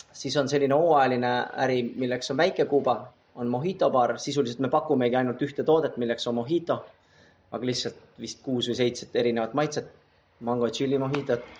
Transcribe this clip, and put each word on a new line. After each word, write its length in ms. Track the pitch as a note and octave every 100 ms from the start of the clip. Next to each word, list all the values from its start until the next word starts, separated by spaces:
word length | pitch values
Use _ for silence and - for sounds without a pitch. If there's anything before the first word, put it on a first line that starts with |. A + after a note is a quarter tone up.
| -
siis 220 | - C3+ C#3+
on 100 | B2+
selline 260 | C#3+ C#3 C#3+
hooajaline 580 | E3+ C#3+ C3 B2 B2 B2 - - C3
äri, 160 | B2+ A#2+ B2+
milleks 360 | B2+ B2 -
on 80 | C3+
Väike 260 | F3+ F#3 C#3+
Kuuba, 300 | C#3+ C3 A2+ - - _
on 180 | B2+ A#2+
Mojito 380 | B2 E3+ F#3+ C#3+
baar, 240 | B2+ A#2+ A#2
sisuliselt 460 | - C#3 A#2+ A#2+
me 60 | C3
pakumegi 480 | D3+ D3+ C3 B2 B2+
ainult 220 | B2 A#2+
ühte 200 | C#3+ -
toodet, 340 | C#3+ D#3+ C3+ -
milleks 280 | A#2+ A#2 A#2+
on 100 | A#2+
mojito, 400 | A#2+ E3+ E3 A#2+ - - _ _ _ _ _
aga 160 | A2+ B2+
lihtsalt 320 | A#2+ A2 - - -
vist 240 | A2+ -
kuus 280 | - B2 A#2+
või 60 | A#2
seitset 360 | A#2+ - - A#2+
erinevat 380 | A#2+ A2+ A2+
maitset, 360 | D3 D3+ B2+ - - _ _ _ _
mango 280 | A#2 B2 A#2
chili 280 | - C3+ C3+
mojito, 400 | C3+ C#3+ C3 A#2+ -